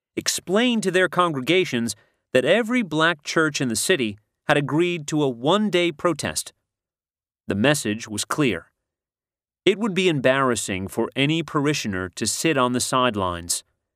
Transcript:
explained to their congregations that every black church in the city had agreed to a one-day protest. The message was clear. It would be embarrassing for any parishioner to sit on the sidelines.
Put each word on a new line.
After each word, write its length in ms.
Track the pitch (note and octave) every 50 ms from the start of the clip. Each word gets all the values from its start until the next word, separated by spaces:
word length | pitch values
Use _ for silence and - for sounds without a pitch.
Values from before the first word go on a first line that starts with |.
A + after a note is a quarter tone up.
| _ _ _
explained 680 | - - - - - - - F3+ A3 B3 B3+ A#3 A3
to 80 | F#3 F#3+
their 180 | E3 F#3 F#3 E3
congregations 880 | - F3 F3+ F3 D3+ C3+ B2+ D3+ F3 F#3 F3+ - C3 A#2 A#2 A2+ - - _ _ _ _ _ _
that 120 | - B2+ B2
every 380 | D3 F#3+ A3+ A#3+ G#3+ B3 B3+
black 400 | A3 D#3 D3+ D#3 D#3+ E3+ F3 D3
church 380 | - - - E3+ D#3 D#3 D3 -
in 80 | C#3+ A#2+
the 80 | A2
city 420 | G#2+ - - F#3 C#3+ A#2+ G#2+ G2+ - _ _ _ _ _
had 100 | - D3
agreed 500 | D3 C#3+ C3+ C#3 D#3+ F3 F3 F3 E3+ C#3+
to 160 | - D#3+ D3+
a 60 | C#3+ C3+
one-day 600 | A#2+ A#2 B2 D3+ F#3 G#3+ G#3+ G3+ E3 F3 F3 E3+
protest. 600 | E3 - - F3 D#3+ D3 - F2+ - - - - - _ _ _ _ _ _ _ _ _ _ _ _ _ _ _ _ _ _
The 80 | - G2
message 540 | G2 A2+ C#3+ D3+ D3 - A2 G#2+ A2+ - G#2+
was 160 | G#2 G2+ -
clear. 460 | - - D3+ D3+ A#2+ F#2 D#2+ - _ _ _ _ _ _ _ _ _ _ _ _ _ _ _ _ _ _ _ -
It 140 | F#3 G#3+ F#3
would 160 | A3 A3 F3
be 140 | F#3 F#3 F3+
embarrassing 800 | D#3 C3+ A#2+ B2+ C3 C#3 C3+ B2+ A#2 G#2 - - G2 F#2 F#2+ F#2+
for 200 | - A#2 A2+ - -
any 280 | C3 C#3 D3 D#3+ E3 D#3+
parishioner 640 | - - D3+ C#3 D3+ D3+ - - A2 F#2+ F#2 F#2 F#2
to 160 | - - A2+
sit 320 | G#2+ - - - E3 D3+ C3+
on 140 | B2 B2
the 80 | B2 B2
sidelines. 840 | - - C#3 B2+ B2+ B2 G#2+ G#2 F#2+ F2+ F2 E2+ F2 F2 - - - _ _ _ _ _ _